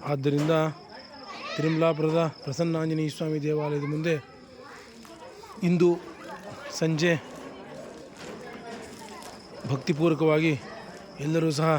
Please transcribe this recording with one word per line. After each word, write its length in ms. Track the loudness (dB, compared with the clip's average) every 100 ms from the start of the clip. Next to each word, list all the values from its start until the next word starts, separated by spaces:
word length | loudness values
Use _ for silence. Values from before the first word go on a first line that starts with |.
| 0
ಆದ್ದರಿಂದ 420 | 2 4 4 4 4 4 -2 -14 -18 -16 -16 -14 -10 -6
ತಿರುಮಲಾಪುರದ 680 | 0 2 4 4 4 4 4 2 0
ಪ್ರಸನ್ನಾಂಜನೇಯ 680 | -6 0 2 2 0 0 0 -2
ಸ್ವಾಮಿ 240 | -2 0 0
ದೇವಾಲಯದ 440 | 0 0 -2 -2
ಮುಂದೆ 220 | 0 0 0 -2 -20 -20 -18 -16 -16 -18 -20 -18 -18 -16 -16 -16 -2 2
ಇಂದು 200 | 6 6 4 -2 -14 -14 -14 -12 -12 -10 -2
ಸಂಜೆ 340 | 0 2 4 2 -2 -14 -14 -14 -14 -14 -14 -16 -16 -16 -14 -12 -14 -14 -12 -12 -12 -14 -14 -14 -14 -16 -16 -12 -4
ಭಕ್ತಿಪೂರ್ವಕವಾಗಿ 840 | -4 0 2 4 4 6 6 4 2 -2 -12 -14 -16 -16 -6 0
ಎಲ್ಲರೂ 260 | 2 2 4
ಸಹ 100 | 4